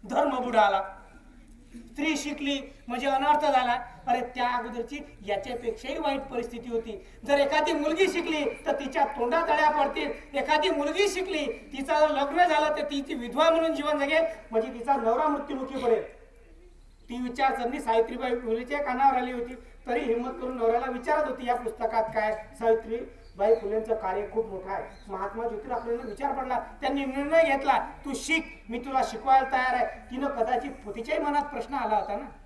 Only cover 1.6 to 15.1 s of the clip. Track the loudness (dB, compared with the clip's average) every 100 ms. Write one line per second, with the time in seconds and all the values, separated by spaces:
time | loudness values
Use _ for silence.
1.6 | -20 -20 -18 -4 -2 -2 -4 -4 -2 -2
2.6 | -4 -16 -8 -4 0 2 4 4 6 4
3.6 | 4 0 -2 -12 0 0 0 -2 0 0
4.6 | -4 -8 -8 -8 -12 -16 -4 -4 -4 -6
5.6 | -4 -6 -6 -4 -2 -2 -4 -6 -6 -10
6.6 | -6 -6 -4 -12 -14 -16 0 2 4 4
7.6 | 2 0 0 2 2 2 -2 0 -2 -4
8.6 | -4 -2 -2 0 0 0 0 2 2 4
9.6 | 4 4 0 0 -4 -6 -6 -4 2 2
10.6 | 2 0 0 2 2 2 -2 -2 -2 -6
11.6 | -10 -10 0 4 4 4 0 4 4 6
12.6 | 2 0 -2 -4 -6 -6 -6 4 4 6
13.6 | 2 0 0 0 2 2 2 -2 -2 -2
14.6 | -2 -6 0 2 2